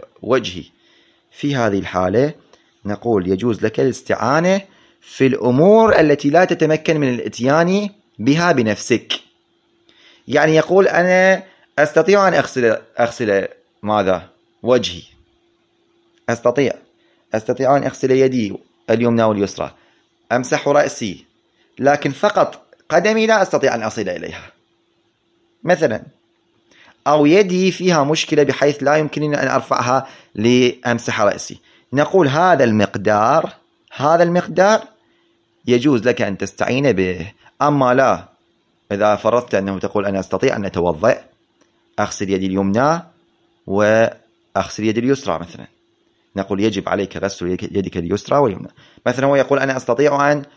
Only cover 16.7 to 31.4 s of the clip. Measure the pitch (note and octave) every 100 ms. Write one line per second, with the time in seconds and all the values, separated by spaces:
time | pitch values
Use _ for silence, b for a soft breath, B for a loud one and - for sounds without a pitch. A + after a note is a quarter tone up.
16.7 | - _ _ _ _ _ A2 A2+ B2 C3
17.7 | C#3 C3 - C3 C3 C3 B2+ G#2 G2 _
18.7 | _ - A2+ A#2+ A#2 A2 G#2 G2 - D2
19.7 | - b b b _ - A#2+ B2+ D3+ C#3
20.7 | C#3+ - - A2 D#2 _ _ _ _ _
21.7 | - C3 D3 D3 C3+ G#3 G3 D3 - _
22.7 | _ - D#3+ G3+ A3 A3 A3 F#3+ C#3+ C3
23.7 | A#2+ A2 A2+ F#2+ F2 E2 D#2 - _ _
24.7 | _ _ _ _ _ _ _ _ _ D#3
25.7 | F3 D#3 A2 - _ _ _ _ _ _
26.7 | b b b - D3+ D3 F#3 G3 F#3 F#3+
27.7 | - F3+ E3 C#3 D#3+ - D3+ C#3 - D3
28.7 | D3 C#3 D3+ D3+ D3+ D3+ D3 C3 C3 -
29.7 | B2+ B2 C3 - B B - A2+ B2 B2
30.7 | - B2 A#2 - A2+ G2+ -